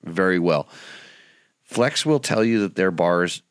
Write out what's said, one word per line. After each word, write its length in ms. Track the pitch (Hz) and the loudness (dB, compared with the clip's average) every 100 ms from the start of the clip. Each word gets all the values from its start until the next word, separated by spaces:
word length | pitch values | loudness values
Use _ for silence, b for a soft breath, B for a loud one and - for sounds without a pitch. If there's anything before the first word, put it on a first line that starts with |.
very 340 | - 82 92 90 | -8 -2 0 2
well. 300 | 85 76 - B B B B B B B B B | 0 0 -4 B B B B B B B B B
Flex 440 | _ - 123 - 156 | _ -2 -2 0 -2
will 140 | 151 | -2
tell 220 | - 110 | 0 0
you 180 | 113 113 | 2 2
that 160 | 101 - | 0 0
their 140 | 95 | 0
bars 520 | 85 85 87 87 - _ | 2 2 2 0 -4 _